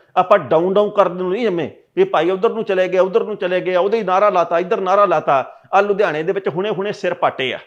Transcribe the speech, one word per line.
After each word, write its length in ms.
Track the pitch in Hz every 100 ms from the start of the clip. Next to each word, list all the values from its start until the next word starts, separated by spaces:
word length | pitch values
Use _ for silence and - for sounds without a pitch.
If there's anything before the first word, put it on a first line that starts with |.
| _ -
ਆਪਾਂ 240 | 175 202
ਡਾਊਨ 340 | 139 160 180
ਡਾਊਨ 160 | 196 208
ਕਰਨ 220 | - 185
ਨੂੰ 200 | 180 185
ਨਹੀਂ 120 | 202
ਜੰਮੇ 280 | 233 170 127 - _ -
ਵੀ 80 |
ਭਾਈ 260 | 190 180 170
ਉਧਰ 200 | 190 220
ਨੂੰ 140 | 208
ਚਲੇ 240 | 214 185 185
ਗਿਆ, 140 | 180
ਉਧਰ 220 | 185 226
ਨੂੰ 120 | 202 208
ਚਲੇ 260 | 185 180
ਗਿਆ, 180 | 170 180
ਉਹਦੇ 180 | 190 226
ਹੀ 60 |
ਨਾਅਰਾ 260 | 185 185 208
ਲਾਤਾ, 300 | 185 170 170
ਇੱਧਰ 220 | 180 214
ਨਾਅਰਾ 240 | 185 202 202
ਲਾਤਾ। 520 | 160 151 139 123 - -
ਆ 80 | 190
ਲੁਧਿਆਣੇ 420 | 202 196 196 151
ਦੇ 80 | 160
ਵਿੱਚ 180 | 196 196
ਹੁਣੇ-ਹੁਣੇ 420 | 147 208 180 202
ਸਿਰ 220 | - 180
ਪਾਟੇ 400 | 175 147 - 131
ਆ। 60 | 107